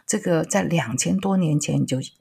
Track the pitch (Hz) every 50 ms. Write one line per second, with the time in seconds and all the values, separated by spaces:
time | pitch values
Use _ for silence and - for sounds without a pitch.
0 | - - - 208 - 185 170 160 165 - - 196 180 156 170 165 123 113 127 127
1 | - 165 185 190 196 196 190 185 175 156 147 147 - - 143 139 135 - 127 131
2 | 135 - - _